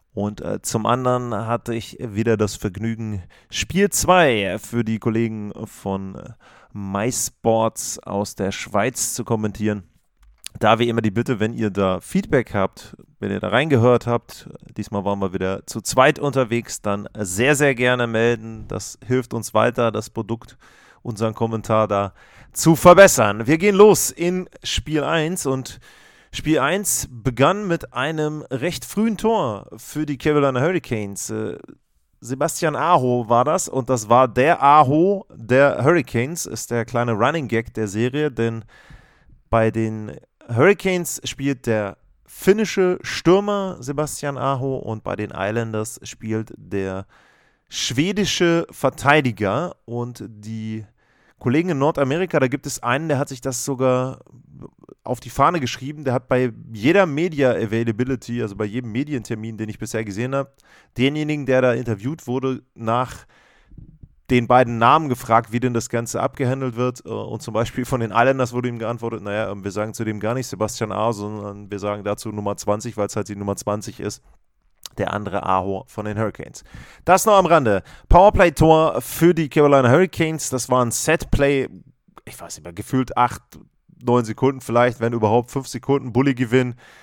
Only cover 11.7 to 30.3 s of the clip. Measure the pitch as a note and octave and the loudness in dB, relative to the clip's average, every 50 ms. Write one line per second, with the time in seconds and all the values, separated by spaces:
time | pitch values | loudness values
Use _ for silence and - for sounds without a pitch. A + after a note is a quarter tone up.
11.7 | F2+ G2+ G2 F#2+ F#2 F2 - - - F#3+ G3 - D#3+ C3 A2 - - G2+ F#2+ - | 0 0 0 0 0 -2 -4 -4 -4 -4 0 2 0 0 0 0 -2 -2 -2 -2
12.7 | - - - - - - - _ _ _ G#2 G2+ G2 F#2+ - F#2+ G2+ B2+ D3+ D#3+ | -4 -10 -20 -20 -20 -20 -20 _ _ _ -6 -6 -4 -4 -2 0 0 0 2 2
13.7 | C#3 A2+ A2+ B2 B2 A#2 - A#2 A#2+ A#2 - - - - - - - - - - | 2 4 6 4 4 4 2 -2 -4 -4 -4 -8 -18 -20 -18 -20 -20 -20 -20 -16
14.7 | - - G2+ - - G2+ F#2 G2+ G2+ G2 G2 F#2 F2+ F#2+ F#2+ F#2+ G2 G2 - - | -12 -12 -10 -6 -6 -4 -2 -2 -2 -2 -2 -4 -2 -4 -4 -4 -4 -6 -10 -10
15.7 | - A#2 - - - C3 C3 D3+ D3+ - C#3+ C#3+ B2 C3+ B2+ G#2 A#2 A#2+ - - | -12 -8 -8 -2 2 4 4 4 4 2 -4 -2 0 0 0 0 -2 -4 -4 -6
16.7 | - - - G#2 G2+ G2+ G2+ - - A2 G#2 F2 F2+ G2+ B2 C#3+ D3+ B2 D3 C#3 | -12 -8 -4 -4 -4 -4 -6 -12 -8 -8 -8 -4 -2 0 2 2 4 4 2 2
17.7 | B2+ A#2 B2+ B2+ B2+ B2 A#2+ A#2 A2+ A2 A#2 A#2+ A#2+ A2 A2 A2+ A2 A2 - - | 2 2 2 0 2 0 0 -2 0 2 2 2 0 -2 -6 -12 -14 -14 -12 -10
18.7 | - G2+ - - - - - - B2+ B2+ A#2+ - A#2+ A2+ G#2+ - - A2 A2+ A#2+ | -10 -10 -10 -12 -16 -14 -4 -2 -2 -2 -2 -2 -6 -8 -8 0 2 2 2 2
19.7 | - B2+ A#2 A2+ G#2+ G#2+ A2 - - A2+ G#2+ F#2+ A#2 A2+ - - - _ _ - | 2 0 0 0 -2 -4 -8 -6 -8 -8 -6 -6 -8 -8 -8 -16 -20 _ _ -20
20.7 | _ _ _ _ _ _ - B2 A2+ G#2 A2+ A2 G#2+ - A#2 A2+ A2+ A2 - - | _ _ _ _ _ _ -10 -10 -4 -2 -2 -2 0 -2 -4 -2 -2 -6 -2 0
21.7 | A2 A2 A2 G2 G2+ G2 G2+ F#2+ - _ - - - - - - - - - D#3 | 2 2 2 2 0 0 -2 -2 -6 _ -20 -20 -20 -20 -20 -14 -10 2 4 4
22.7 | E3 - - F3+ F3 F#3 G3 - - C3 A2 G#2 G#2 A2 A2+ B2 D#3+ D#3+ F#3+ G#3 | 4 8 10 10 12 12 10 10 8 4 2 2 2 0 0 0 2 4 4 4
23.7 | G3 F#3+ G#3 G#3+ F3 - - - - - E3+ F3 F#3 F#3 F3 - - - - - | 8 10 10 10 8 6 2 -4 -4 -4 -2 -2 -2 -4 -6 -8 -14 -14 -10 -6
24.7 | - - - D3+ D#3 D3 C#3 C#3+ E3 D#3+ D3+ E3 F#3 - - C#3 C3 C3 B2+ - | -6 -6 -4 -2 -2 -2 0 0 0 0 0 -2 -4 -2 -2 -2 -2 -2 -6 -10
25.7 | - - - - - - - - _ _ _ _ - - - D3 D#3 C#3 C3 D3 | -16 -18 -20 -20 -20 -20 -20 -20 _ _ _ _ -14 -6 0 0 2 2 2 2
26.7 | F3+ G3+ G3+ - - - - - B2+ A2+ G#2 C3 A#2+ B2+ C3+ D#3+ F#3+ G#3 G#3+ F3+ | 0 -2 -2 -2 -4 -4 -6 -8 -12 -6 -6 -4 2 4 4 4 4 2 0 -2
27.7 | E3+ D#3+ - - - A#2+ C3 D#3 D#3+ D#3 D3+ D3+ D3+ D3+ - - C3 A#2+ C#3 F3+ | -2 -4 -4 -8 -6 -4 -4 -2 -2 -2 -2 -4 -4 -8 -8 -8 -6 -4 -4 -4
28.7 | E3+ - - - - G3+ A3 A#3 G#3 - - A3 A3+ G3+ D#3 A#2 G#2 G2 - - | -6 -6 -12 -6 -2 0 0 0 0 -2 0 0 0 0 0 -2 -4 -6 -10 -16
29.7 | - A2+ - - - D3+ D#3 D3 C#3+ B2 - D#3 | -20 -20 -18 -10 -8 -6 -6 -6 -6 -2 0 2